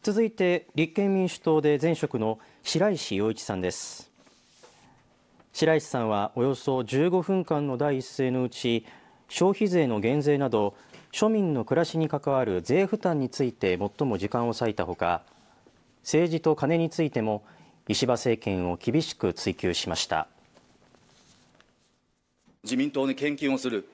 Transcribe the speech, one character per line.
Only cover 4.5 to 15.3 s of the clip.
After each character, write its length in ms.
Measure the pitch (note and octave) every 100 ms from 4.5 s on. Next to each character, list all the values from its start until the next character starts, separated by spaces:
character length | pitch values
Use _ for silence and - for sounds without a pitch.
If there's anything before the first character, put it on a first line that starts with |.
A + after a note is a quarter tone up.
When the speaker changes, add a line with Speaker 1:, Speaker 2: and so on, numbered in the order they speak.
| _ - - - _ _ _ _ _ _
Speaker 1:
白 240 | - D#3+ D#3+
石 100 | -
さ 160 | C3
ん 60 | A2+
は 240 | G#2 G2+
お 80 | -
よ 140 | B2 B2+
そ 260 | - C3
十 260 | A#2 C3 E3+
五 140 | F3+
分 220 | E3+ F#3+
間 240 | E3+ D3+ D3
の 80 | B2+
第 220 | D3 C3+
一 180 | B2+ -
声 160 | C3
の 100 | B2+
う 60 | B2
ち、 360 | - B2 A#2 - - - _ _
消 240 | - F3+
費 160 | G3 G#3+
税 180 | F3+ C#3
の 140 | A2
減 200 | A2 D3
税 180 | C#3+ C#3+
な 120 | C#3
ど、 240 | A2+ G2+ - - - -
庶 160 | - G#3+
民 260 | A3 F#3
の 100 | C#3
暮 140 | A2 D3+
ら 60 |
し 140 | E3+ D#3+
に 100 | D#3
関 260 | C#3+ -
わ 100 | C3+
る 180 | A#2+ F#2
税 220 | E2 D3
負 140 | F#3+ G#3+
担 220 | F#3 D#3
に 80 | B2+
つ 160 | -
い 80 | C3
て 260 | - G2 F2+
最 300 | G2+ - C#3+
も 100 | G2+
時 100 | G2+
間 200 | B2 A#2+
を 60 |
割 180 | A2 A#2
い 20 |
た 120 | G#2 F2+
ほ 100 | F2
か、 260 | F2 E2+ -